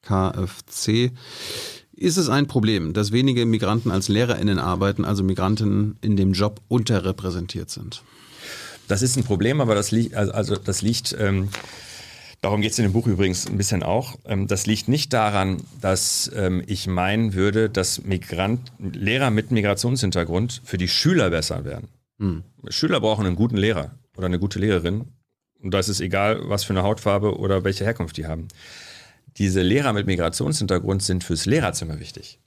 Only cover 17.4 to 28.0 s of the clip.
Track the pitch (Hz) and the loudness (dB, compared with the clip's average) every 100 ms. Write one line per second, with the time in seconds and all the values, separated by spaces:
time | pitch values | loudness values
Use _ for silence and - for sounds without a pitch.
17.4 | 98 104 110 104 90 - - 92 - 82 | 2 2 2 0 -2 -2 -2 -4 -2 -2
18.4 | 98 123 127 - 98 - 101 127 135 107 | 0 -2 -6 -10 -10 -4 -2 0 2 0
19.4 | 107 117 104 101 120 127 104 87 82 87 | 2 0 2 0 0 0 0 0 0 0
20.4 | 120 - - 87 90 - 156 180 95 85 | -2 -4 -6 -2 0 2 4 4 4 2
21.4 | 78 85 71 71 - _ _ _ 101 82 | -2 -4 -6 -10 -14 _ _ _ -2 -2
22.4 | 90 _ - - 151 165 107 107 98 87 | -8 _ -8 -2 0 2 2 2 2 2
23.4 | 117 110 104 95 71 - _ - 92 90 | 2 2 2 0 -4 -12 _ -6 -2 0
24.4 | 98 - 104 92 85 104 127 - _ _ | 0 0 2 2 2 -2 -6 -16 _ _
25.4 | _ _ 98 98 92 95 90 95 101 110 | _ _ -2 0 0 -2 0 0 2 0
26.4 | - 101 - 95 95 110 107 101 104 - | -2 -4 0 0 2 0 2 2 2 0
27.4 | 98 98 92 98 101 117 | 0 0 0 -2 -2 -2